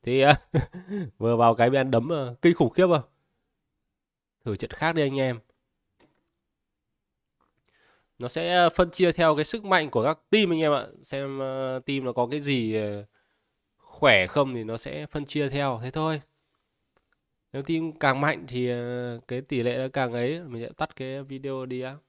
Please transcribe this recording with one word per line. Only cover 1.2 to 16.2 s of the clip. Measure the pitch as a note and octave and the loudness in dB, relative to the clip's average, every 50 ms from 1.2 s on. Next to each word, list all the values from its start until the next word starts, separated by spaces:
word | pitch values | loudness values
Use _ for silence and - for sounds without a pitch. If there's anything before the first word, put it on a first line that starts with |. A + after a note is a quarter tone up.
| A2+ A2+ A#2+ | -2 0 2
vào | A2+ A#2 A#2 A2+ | 6 6 4 6
cái | A2+ A#2 B2 | 6 4 4
bị | C3+ C#3 | 4 2
ăn | C3 C3+ | 0 2
đấm, | B2+ A#2 A#2 - | 2 0 0 0
à, | - D3 C3+ B2 A#2+ _ | -4 -4 -6 -8 -10 _
kinh | - E3+ E3+ | 4 4 4
khủng | - D3+ A#2 | 6 2 2
khiếp | - - F#3 F3+ | 4 2 4 4
à. | E3+ D3+ B2 _ _ _ _ _ _ _ _ _ _ _ _ _ _ _ _ _ _ _ _ _ _ _ _ _ _ _ _ | 4 0 0 _ _ _ _ _ _ _ _ _ _ _ _ _ _ _ _ _ _ _ _ _ _ _ _ _ _ _ _
Thử | A#2 G2+ | -8 -6
trận | F#2+ - - | -6 -8 -10
khác | - - D3+ D#3+ | -6 -4 -2 -2
đi | E3 E3 | 0 0
anh | D3 C#3 C3+ C3+ | -2 0 0 -2
em. | C3+ C3 A#2+ A2+ _ _ _ _ _ _ _ _ _ _ _ _ _ _ _ _ _ _ _ _ _ _ _ _ _ _ _ _ _ _ _ _ _ _ _ _ _ _ _ _ _ _ _ _ _ _ _ _ _ _ _ _ _ _ _ _ | -2 -2 -2 -6 _ _ _ _ _ _ _ _ _ _ _ _ _ _ _ _ _ _ _ _ _ _ _ _ _ _ _ _ _ _ _ _ _ _ _ _ _ _ _ _ _ _ _ _ _ _ _ _ _ _ _ _ _ _ _ _
Nó | B2 B2+ | -12 -8
sẽ | - D#3 E3+ E3+ F3+ F3+ F3 E3 - | -6 -4 -4 0 4 4 4 4 4
phân | - F3+ E3+ | 2 2 2
chia | - - F#3 F3 | 4 2 2 4
theo | D#3+ - E3+ D#3+ D3+ | 4 4 4 4 4
cái | C#3+ D3+ | 2 0
sức | - - A3+ G#3 | -2 -4 -6 0
mạnh | G3 F#3 F3 D#3 C#3+ | 2 2 2 2 2
của | - A#2+ A2 | 0 0 2
các | C#3 D#3+ _ _ _ | 2 0 _ _ _
team | - A3 G#3+ F3 | 4 4 4 4
anh | E3+ D#3+ | 2 2
em | D#3+ D3+ | 2 2
ạ. | D3 C3+ G#2+ - - - | 2 2 -2 -6 -14 -20
Xem, | - - - C3+ C#3 C#3 C3+ C3+ | -14 -10 -8 -8 -6 -6 -6 -6
ờ, | C3+ C3 C3 C3+ C3 C3 B2+ C3 - | -6 -6 -4 -4 -4 -4 -6 -6 -6
team | - C#3 C#3 B2+ | -4 -4 -4 -2
nó | B2+ | -4
có | A#2 B2 B2 A#2+ | 0 0 -2 -2
cái | C#3 D3+ | -2 -6
gì, | C#3+ C#3+ C#3 B2+ A2+ A2 A2 | -2 0 0 0 0 0 -2
ờ, | A2 G#2+ G#2 G#2 G2+ G2+ _ _ _ _ _ _ _ _ _ _ _ _ _ _ _ | -2 -2 -4 -6 -8 -12 _ _ _ _ _ _ _ _ _ _ _ _ _ _ _
khỏe | _ _ - - - C3+ A#2 - - | _ _ -8 2 6 6 6 6 4
không | F#2+ - D3 C#3 C3+ B2 | 2 2 0 0 0 -2
thì | A#2+ A2 | -6 -6
nó | G#2+ A2+ | -6 -8
sẽ | A#2 - C3+ C#3 D3+ D3+ | -10 -10 -10 -10 -10 -12
phân | C#3+ - D3+ C#3+ | -8 -8 -8 -8
chia | C#3 - D3+ D3 C3+ | -6 -4 -4 -4 -2
theo, | C3+ C#3+ C#3+ C#3 B2+ A2 | -2 -4 -4 -4 -4 -6
thế | A#2 C3 | -8 -8
thôi. | - D#3+ D#3 D#3+ D#3 D3 | -6 -4 -4 -4 -4 -6